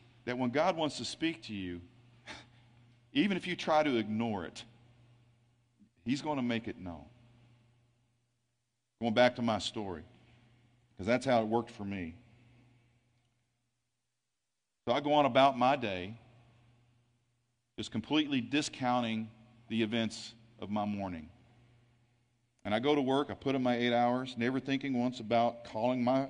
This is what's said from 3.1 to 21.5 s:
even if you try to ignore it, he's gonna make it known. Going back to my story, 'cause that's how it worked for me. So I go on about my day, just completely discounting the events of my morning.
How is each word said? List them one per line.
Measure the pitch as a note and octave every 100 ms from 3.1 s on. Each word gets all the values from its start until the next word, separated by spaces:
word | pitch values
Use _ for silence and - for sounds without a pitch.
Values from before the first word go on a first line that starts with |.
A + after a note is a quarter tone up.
even | C#3 G3 F#3
if | F3+
you |
try | F3 - D#3
to | D3+ A#2+
ignore | G#2 G#2+ A#2 G2+
it, | E2 - - - - - - _ _ _ _ _ _ _ _ _
he's | A2+ C#3
gonna | D3+ C#3+
make | A#2+ A#2 A2
it | E2+
known. | F2+ D#2+ C#2+ - - - - _ _ _ _ _ _ _ _ _ _ _ _ _ _ -
Going | A#2
back | A2 B2 B2
to |
my | A#2 G#2
story, | - A2+ G2 E2 D2+ - - - _ _ _ _ _ -
'cause | G2
that's | B2
how | C3 A#2+
it | A2
worked | A#2 A#2
for | -
me. | G2 G2 E2 E2+ - - - - _ _ _ _ _ _ _ _ _ _ _ _ _ _ _ _ _ _ _ _ _ _
So | -
I | C3
go | D3
on | D3 C#3
about | B2 C#3 B2
my | B2+ C#3+
day, | A2 F#2 F#2 A#2 - - _ _ _ _ _ _ _ _ _ _ _ _ _ -
just | G#2
completely | A2+ - D3+ D3 C3+
discounting | A2 C#3+ D3+ - B2+ B2 A#2 A2 A2 - - - -
the | A2+
events | A2 A#2 A2 - - - - -
of | G2
my | G#2
morning. | G#2 G2+ F#2+ E2+ D#2 - -